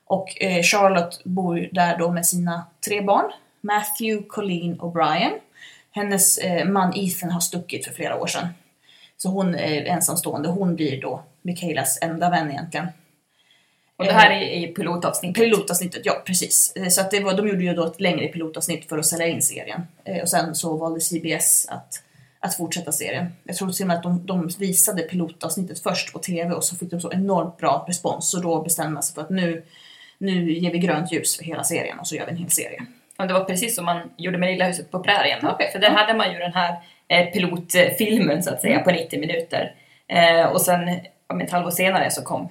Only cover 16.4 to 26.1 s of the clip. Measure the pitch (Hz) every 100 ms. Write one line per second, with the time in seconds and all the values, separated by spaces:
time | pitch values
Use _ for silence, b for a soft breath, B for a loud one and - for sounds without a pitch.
16.4 | - - - - 185 180 190 202 196 185
17.4 | 208 190 180 170 165 - 185 160 151 165
18.4 | 160 165 160 160 - 156 156 165 170 139
19.4 | - - - 110 175 _ - 190 175 180
20.4 | 165 151 170 156 165 165 - 165 165 156
21.4 | - - - - - - b b b b
22.4 | 185 175 165 175 165 156 92 131 175 -
23.4 | - 185 190 180 190 170 175 175 180 185
24.4 | 165 - 196 175 - 185 160 180 165 -
25.4 | 165 202 185 160 - 180 -